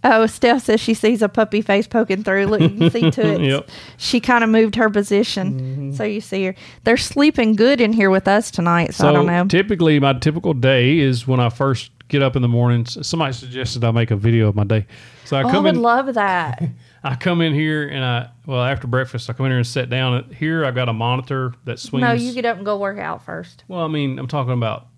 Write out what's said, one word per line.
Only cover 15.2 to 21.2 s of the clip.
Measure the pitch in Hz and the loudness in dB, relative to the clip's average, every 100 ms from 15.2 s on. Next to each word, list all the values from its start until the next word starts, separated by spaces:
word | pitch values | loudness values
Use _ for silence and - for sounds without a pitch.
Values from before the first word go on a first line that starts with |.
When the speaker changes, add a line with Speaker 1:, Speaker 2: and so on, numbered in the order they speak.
Speaker 2:
So | - 139 | -6 -2
I | |
Speaker 1:
Oh, | 233 | 0
Speaker 2:
come | 277 | 2
Speaker 1:
I | 294 | 2
would | 262 | 2
Speaker 2:
in, | |
Speaker 1:
love | 233 240 269 | 2 2 0
that. | 240 202 185 156 117 165 - | -2 0 0 -4 -6 -6 -8
Speaker 2:
<laughs> | - _ | -20 _
I | 139 127 | -8 -4
come | - 175 | -2 0
in | 165 | 0
here | 147 156 151 143 | 0 -2 -2 -4
and | 139 | -4
I, | 127 120 113 _ - | -4 -4 -6 _ -8
well, | 127 | -4
after | 123 135 117 | -2 -4 -2
breakfast, | 127 127 123 - | -2 -2 -8 -10
I | |
come | 120 135 | -4 -2
in | |
here | 127 | 0
and | 120 | -2
sit | 139 127 | -4 -4
down. | 123 131 123 - | -2 -2 -2 -6
Here | - 156 165 | -8 -4 -2
I've | 143 123 | -2 -2
got | 123 | -4
a | |
monitor | 113 117 127 | -2 -2 -2